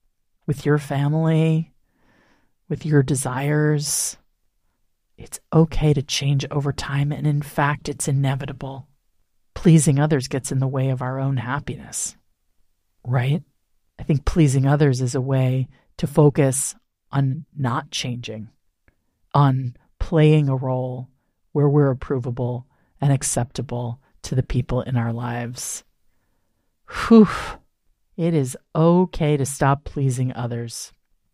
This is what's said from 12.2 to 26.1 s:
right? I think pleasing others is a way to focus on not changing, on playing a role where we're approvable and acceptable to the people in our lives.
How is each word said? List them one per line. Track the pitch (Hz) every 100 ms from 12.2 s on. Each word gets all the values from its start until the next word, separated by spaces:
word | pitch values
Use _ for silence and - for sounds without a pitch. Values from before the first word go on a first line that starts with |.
| _ _ _ _ _ _ _ _
right? | 123 127 127 156 - _ _ _ _ -
I |
think | - 143
pleasing | - 185 147 135 135
others | 147 147 123
is | 127
a | 135
way | 131 135 131 131 127 _ _ -
to | 165
focus | - 147 156 135 131 - - _ _ -
on | 139 135 143 151 147
not | 127 135 151
changing, | - 131 123 120 110 107 _ _ _ _ _ _ _ _
on | 139 143 131 123 - _ -
playing | - 165 151 156 143
a | 127
role | 131 127 127 127 127 _ _ _ _
where | 151 143
we're | 147 139
approvable | 131 - 139 127 120 123 123 - _ _ -
and | 139
acceptable | 139 - - 120 - 123 120 120 120 _ _
to | -
the | 131
people | - 127 - 123
in | - 123
our | 117
lives. | 117 120 120 120 127 - - _ _ _